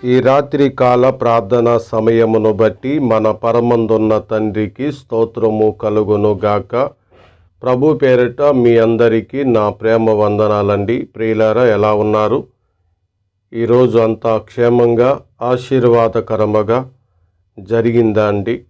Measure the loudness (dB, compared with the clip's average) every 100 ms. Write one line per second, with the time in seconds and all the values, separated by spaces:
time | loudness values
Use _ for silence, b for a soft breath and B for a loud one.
0 | 0 0 2 2 0 0 -2 0 0 2
1 | 2 0 0 0 0 0 2 0 -2 -2
2 | 0 2 2 2 0 2 0 0 -6 -4
3 | 0 0 0 -2 -2 0 0 0 0 0
4 | 2 0 -2 -4 -4 -4 -6 -6 -8 -8
5 | _ -2 -2 0 -2 0 0 0 -4 -2
6 | 0 0 0 0 -2 -2 -4 -4 -4 _
7 | b b b b b _ -4 0 0 0
8 | 2 2 0 0 0 2 4 4 2 2
9 | 2 0 -4 -6 0 0 0 -2 -2 0
10 | 2 0 0 0 0 0 0 -2 -2 -4
11 | -6 -6 -4 0 0 2 2 2 2 0
12 | 0 0 0 -2 -6 _ _ _ _ _
13 | _ _ _ _ _ -6 0 2 2 2
14 | 0 -2 -2 -4 -6 -2 0 2 2 2
15 | 0 0 -8 _ -4 -4 -2 -2 2 2
16 | 2 -2 -4 -4 -2 -2 0 -2 -4 _
17 | _ _ _ _ _ -20 -6 -2 0 2
18 | 2 2 0 -2 -4 -6 -8